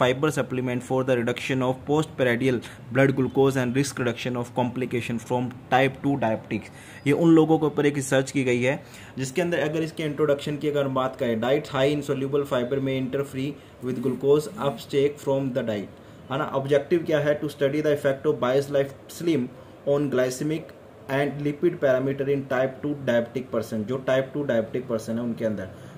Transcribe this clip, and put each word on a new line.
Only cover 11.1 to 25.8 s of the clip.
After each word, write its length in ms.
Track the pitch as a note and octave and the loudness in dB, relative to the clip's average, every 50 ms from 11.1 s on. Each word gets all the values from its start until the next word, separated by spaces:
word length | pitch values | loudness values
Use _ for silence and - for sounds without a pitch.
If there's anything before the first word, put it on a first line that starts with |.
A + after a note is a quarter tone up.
| - | -2
करें, 240 | - C3+ A#2+ A2+ A2 | -2 -2 0 0 0
diet 360 | A#2 B2+ C#3 D#3 D#3 - - | 2 2 2 2 0 -2 0
high 140 | C3 C3+ D3 D3 | 2 2 2 2
in 120 | D3 C#3 D3+ | 0 -2 -2
soluble 420 | C#3 B2+ C3+ C3+ C#3+ D3 C#3+ C#3 - | -2 -2 -2 -2 -2 -2 -2 0 -2
fiber 320 | B2+ - - C#3 C3+ C3+ C3+ | -2 0 0 -2 -2 -2 -2
may 140 | C3+ C3 | -2 -2
interfere 500 | C3 B2 C3+ C#3 C#3 C#3 - C3 C3 D3 - - - - - - A#2+ | -4 -2 -4 -4 -4 -4 -6 -6 -6 -6 -6 -10 -16 -20 -18 -8 -6
with 240 | B2+ B2+ B2 B2 C3 | -6 -4 -2 -2 -2
glucose 480 | B2 - C#3 C#3 C#3+ D3+ D3 - - G#2+ B2+ | -2 0 4 4 4 4 4 -2 -6 -2 -2
uptake 560 | C#3 C#3 - - - - C#3 C#3 C#3+ C#3+ - - | -2 -2 -4 -8 -2 0 2 2 2 0 -2 -2
from 300 | C#3+ C3+ C3+ C#3 C3 A#2+ | -2 0 0 0 -2 -2
the 160 | C3+ A#2+ A#2 | -2 -2 -2
diet, 320 | G#2+ G#2 F#2 - - - - - - - - - | -4 -4 -6 -8 -12 -20 -20 -20 -20 -20 -10 -6
है 80 | B2+ C#3+ | -4 -4
ना। 60 | D3+ - - | -4 -2 -2
Objective 480 | C#3 C3+ C3+ C#3+ C#3+ C#3+ - F3 E3+ D#3 | -2 0 2 2 2 4 2 0 0 2
क्या 120 | - D#3 D3 | 2 0 2
है? 200 | C#3+ D3 D3 D3 | 2 2 0 0
To 80 | D#3 D3 | -2 -6
study 320 | - - D3 C3+ C#3+ D3+ | -2 0 0 0 2 2
the 80 | D3 D3+ C#3+ | 2 2 2
effect 280 | C#3 - C#3 C3+ C3+ - D3+ | 2 2 0 0 2 0 0
of 100 | C#3+ - | 0 2
Bios 300 | B2 B2 B2+ C#3+ C#3 C#3 C#3+ | 2 2 2 2 0 2 0
Life 180 | C#3 C#3 C#3 - - - - | 0 0 0 -4 -14 -18 -18
Slim 320 | - - E3 E3+ D#3+ C3 B2 B2+ - - - - - - - C#3 | -12 -4 0 0 2 2 0 -2 -6 -14 -20 -20 -20 -6 0 0
on 180 | C#3+ C#3+ D3 C3+ | 2 2 2 2
glycemic 580 | B2 B2+ B2+ C3 B2+ - D3 D3+ D#3 D#3+ - - - - - - - - - - C3+ | 2 2 2 2 0 -2 -2 -2 -2 -4 -6 -10 -18 -20 -20 -20 -20 -18 -8 -4 -2
and 260 | C#3 D3 C#3 C3+ D3 | 0 0 -2 -2 -2
lipid 340 | D3 D3 D3 - F3+ F3 E3 - | -2 -4 -2 2 0 0 0 2
parameter 420 | D3 C3+ B2+ B2+ C3 C3+ C3+ C3+ C3+ C#3 | 2 4 4 4 2 0 -2 -2 0 0
in 120 | C#3+ C#3 C3+ | 0 0 0
type 340 | - C3 B2 C3 C3 - - | -2 0 0 0 0 -2 -4
two 140 | - D3 D3 C#3 C3+ B2 | -4 -4 -4 -2 -2 2
diabetic 360 | A#2+ A#2+ A2+ - - C3 B2 - | 2 2 2 0 -4 -8 -6 -2
person। 320 | - A2+ G#2+ - A#2 A2 G#2 G#2 | -4 -4 -4 -2 -4 -4 -4 -4
जो 80 | B2+ C3+ C3 - | -4 -4 0 2
type 240 | C3 C3 C3+ C3+ | 2 2 2 0
two 100 | - D3 D3 C3+ | -4 -4 -2 0
diabetic 400 | A#2+ A2+ G#2+ - - B2 A#2+ A#2+ | 0 0 0 0 -4 -8 -4 -4
person 300 | A#2 A2 - A2+ A2+ A#2 | -4 -4 -4 -4 -6 -4
है 20 | |
उनके 220 | A#2+ A#2+ A2 - A#2+ | -4 -4 -4 -2 -2
अंदर 240 | A2 G#2 G2 F#2 F#2 - - | -4 -2 -4 -8 -10 -12 -16